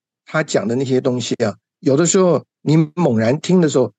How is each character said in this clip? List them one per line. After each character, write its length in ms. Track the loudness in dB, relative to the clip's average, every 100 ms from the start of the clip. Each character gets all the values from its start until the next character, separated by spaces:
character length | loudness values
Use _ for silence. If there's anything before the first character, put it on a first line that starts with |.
| _ _
她 200 | -8 -6
讲 240 | -2 -2 -2
的 80 | -4
那 80 |
些 160 | -2 -2
东 200 | 0 -4
西 140 | -6
啊， 220 | -4 -4 -6 _ _
有 160 | -2 0
的 100 | 2
时 120 | 2
候 280 | 2 0 -4 _
你 160 | 0 0 0
猛 240 | 0 -2 0
然 220 | 0 -2
听 200 | 0 2
的 80 | 2
时 100 | 0
候， 140 | -2